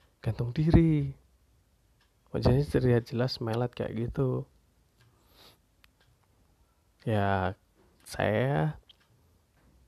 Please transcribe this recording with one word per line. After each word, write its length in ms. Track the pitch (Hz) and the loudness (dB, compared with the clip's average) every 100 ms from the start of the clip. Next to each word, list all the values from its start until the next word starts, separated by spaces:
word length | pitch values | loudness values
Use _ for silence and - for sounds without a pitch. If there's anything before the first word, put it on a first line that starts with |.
| _ _ | _ _
gantung 320 | - 107 117 | -6 -4 -4
diri. 560 | 120 156 160 165 151 139 135 _ _ _ _ _ _ _ _ _ _ _ | -2 4 6 6 2 -2 -8 _ _ _ _ _ _ _ _ _ _ _
Wajahnya 320 | - 113 127 147 | -2 2 2 2
terlihat 400 | 139 127 120 117 | 0 2 2 0
jelas 320 | 117 127 - | -4 -4 -4
melet 320 | 117 110 123 | -6 -4 -4
kayak 240 | - - 110 | -6 -8 -6
gitu." 480 | 120 - 131 127 135 _ _ _ _ _ _ _ _ _ - _ _ _ - _ _ _ _ _ _ _ _ _ _ _ | -6 -4 -2 -4 -8 _ _ _ _ _ _ _ _ _ -20 _ _ _ -20 _ _ _ _ _ _ _ _ _ _ _
Ya, 560 | - 104 101 98 92 101 _ _ _ _ - | -2 0 2 0 -2 -6 _ _ _ _ -14
saya 720 | - 98 107 127 147 156 - _ - _ _ _ _ _ _ _ _ | -4 0 0 0 0 -2 -4 _ -20 _ _ _ _ _ _ _ _